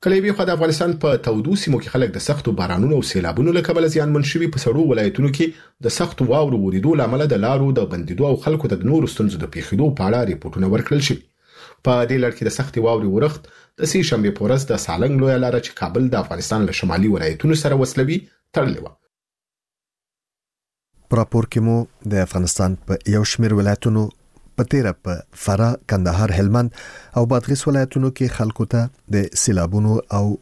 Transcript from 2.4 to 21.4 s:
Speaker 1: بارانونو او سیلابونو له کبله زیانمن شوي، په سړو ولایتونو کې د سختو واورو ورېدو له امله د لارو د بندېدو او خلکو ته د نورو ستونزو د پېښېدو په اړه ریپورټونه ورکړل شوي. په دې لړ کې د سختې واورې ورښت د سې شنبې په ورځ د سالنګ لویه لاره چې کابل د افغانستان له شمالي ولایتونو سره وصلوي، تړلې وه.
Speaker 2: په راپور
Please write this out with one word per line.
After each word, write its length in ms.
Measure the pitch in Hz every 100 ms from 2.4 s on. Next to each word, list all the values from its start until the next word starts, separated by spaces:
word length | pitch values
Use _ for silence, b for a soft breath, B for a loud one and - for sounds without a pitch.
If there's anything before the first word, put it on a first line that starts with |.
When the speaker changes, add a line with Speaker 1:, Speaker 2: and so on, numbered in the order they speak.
| - 101
Speaker 1:
بارانونو 340 | 90 90 123 147
او 80 | 113
سیلابونو 420 | 95 85 82 151 170
له 40 | 165
کبله 240 | 165 165 156
زیانمن 300 | 151 147 143
شوي، 160 | 165 165 131
په 80 |
سړو 240 | - 127 160
ولایتونو 360 | 113 104 - 139 139
کې 500 | 165 160 - _ -
د 60 | -
سختو 280 | 175 - 127
واورو 260 | 135 147 123
ورېدو 340 | 95 92 110 160
له 20 | 117
امله 180 | 127 151
د 100 | 110
لارو 240 | 110 139 139 131
د 80 | 98
بندېدو 320 | 87 85 90 143
او 100 | 127 -
خلکو 240 | 156 113
ته 80 | 98
د 80 | 92
نورو 220 | 160 127
ستونزو 240 | - 107 95
د 80 | -
پېښېدو 320 | 82 - 98 151 131
په 40 | 95
اړه 120 | 120 113
ریپورټونه 360 | 80 - 85 92
ورکړل 320 | 107 113 147 139
شوي. 140 | 110 - B B B B B -
په 80 | 123 120
دې 80 | 131
لړ 80 | 123 117
کې 60 | 107
د 40 | -
سختې 220 | 135 - 113
واورې 240 | 113 104
ورښت 280 | 95 147 151 B B B _
د 20 | -
سې 80 | 190 160
شنبې 220 | 117 104 101
په 20 | 104
ورځ 140 | 135 135
د 100 | 104 -
سالنګ 280 | 85 123 139
لویه 160 | 135 131
لاره 180 | 127 120 -
چې 60 | -
کابل 260 | 90 92 127
د 60 | 110
افغانستان 440 | 92 85 - 110 101
له 80 | -
شمالي 320 | 95 85 107
ولایتونو 480 | 95 80 80 147 156
سره 180 | 147 135
وصلوي، 340 | 127 - 135 175 B B B -
تړلې 240 | 135 -
وه. 80 | - _ _ _ _ _ _ _ _ _ _ _ _ _ _ _ _ _ _ _ _ _ _
Speaker 2:
په 100 | -
راپور 240 | 110 120